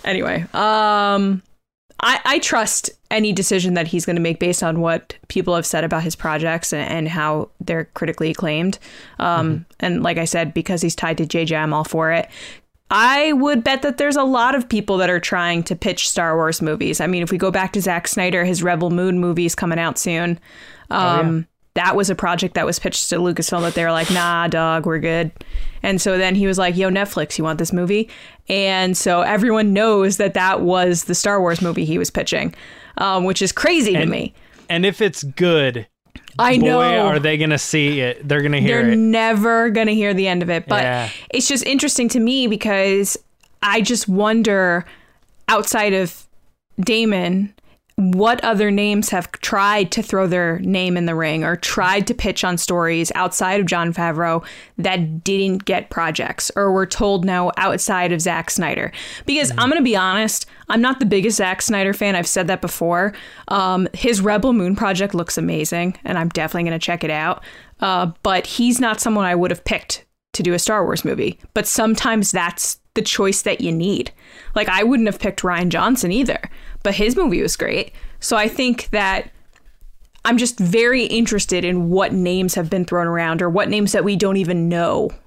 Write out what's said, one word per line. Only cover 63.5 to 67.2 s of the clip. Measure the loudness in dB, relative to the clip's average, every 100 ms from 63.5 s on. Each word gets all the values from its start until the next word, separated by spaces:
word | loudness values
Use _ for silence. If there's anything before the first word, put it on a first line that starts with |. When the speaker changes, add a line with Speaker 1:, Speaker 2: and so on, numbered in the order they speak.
| 0 0 0 0
Speaker 1:
his | 0 0 2
Rebel | 2 2 2
Moon | 2 2 0
project | 0 0 0
looks | -2 -4 -4
amazing, | -2 -2 -2 -2 -2 -4
and | -6 -2
I'm | -2
definitely | -2 -4 -2
gonna | -2 -4
check | -4 -4
it | -2
out. | -2